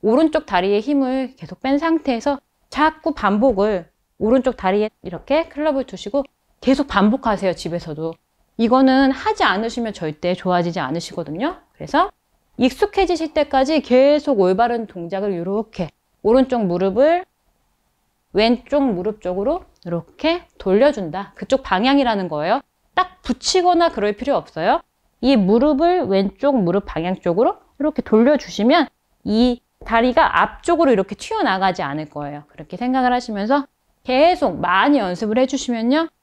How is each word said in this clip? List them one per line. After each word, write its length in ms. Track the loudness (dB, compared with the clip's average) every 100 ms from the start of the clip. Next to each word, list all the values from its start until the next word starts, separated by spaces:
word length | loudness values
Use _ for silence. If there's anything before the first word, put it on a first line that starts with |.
오른쪽 440 | 2 2 2 0 -2
다리에 340 | -2 2 0
힘을 540 | 0 -2 0 -2 -6 -10
계속 240 | -18 -10
뺀 180 | -2 0
상태에서 640 | 0 -2 0 -2 -2 -4 _ _ _
자꾸 460 | 0 0 0 -6
반복을, 760 | -2 0 2 2 2 0 -2 -6 _ _ _
오른쪽 380 | 0 2 0 -2
다리에 340 | -2 0 -2 _
이렇게 460 | -14 -14 -2 -2 -2
클럽을 360 | -4 -2 -2
두시고 400 | -6 -10 -6 -4 -6 _ _ _
계속 280 | 0 0 2
반복하세요, 640 | 2 2 2 -2 -2 -2
집에서도. 640 | -4 -6 -8 -8 -8 -8 -10 _ _ _ -2
이거는 540 | 2 4 4 4 2
하지 320 | 0 -4 0
않으시면 480 | 0 0 -4 -6 -8
절대 420 | -6 -8 -6 -4
좋아지지 460 | -4 -2 0 -2 -4
않으시거든요. 760 | -4 -6 -6 -10 -10 -6 -6 -6 _
그래서 380 | _ -4 -2 -2 _ _ _ _ -2
익숙해지실 760 | -2 0 -2 0 0 -2 -2
때까지 460 | -2 0 0 2 0
계속 600 | 2 4 6 4 0 2
올바른 460 | 2 2 0 0 -6
동작을 460 | -10 -8 -6 -4
이렇게 560 | -4 -4 -6 -6 -8 -10 _ _ _
오른쪽 420 | 2 4 2 0
무릎을 600 | 0 0 0 2 2 2 -2 _ _ _ _ _ _ _ _ _ _
왼쪽 500 | 0 2 0 0 0 0
무릎 280 | -2 -4 -6
쪽으로 440 | -6 -4 -2 -4 -8 _
이렇게 600 | -8 -8 -8 _ -4 -4 -6 _
돌려준다. 760 | 0 4 4 2 -8 -8 -12
그쪽 280 | -14 -4 -2
방향이라는 680 | 0 0 2 2 2 -2 -4
거예요. 320 | -4 -2 -2 -4 _ _
딱 260 | -4 -4 -6
붙이거나 680 | -8 -6 -2 0 2 2 2
그럴 220 | 0 -4
필요 240 | -4 -2 -4
없어요. 440 | -4 -4 0 0 _ _ _ _
이 140 | 2 4
무릎을 680 | 4 4 4 2 2 2
왼쪽 580 | 0 0 0 -2 0 2
무릎 240 | 2 0
방향 360 | -2 -6 -4 -4
쪽으로 360 | -2 0 0 -2 _ _
이렇게 240 | -4 -4
돌려주시면 840 | 0 4 4 2 -2 -2 2 2 2 _ _ _
이 360 | -4 2 2 0 _ _
다리가 580 | -2 2 2 2 2 2
앞쪽으로 480 | 0 -2 -2 2 4
이렇게 240 | 2 0
튀어나가지 680 | -8 -8 -4 -2 0 0 -2
않을 280 | -6 -8 -10
거예요. 340 | -10 -12 -12 -18
그렇게 280 | -20 -16 -8
생각을 360 | -4 0 0
하시면서 540 | 0 -4 -6 -2 -2 -2 _ _ _
계속 580 | -4 2 4 4 -2 -2
많이 380 | 0 2 4 2
연습을 400 | 0 -4 -2 0
해주시면요. 720 | 0 -2 -6 -4 0 0 -2 _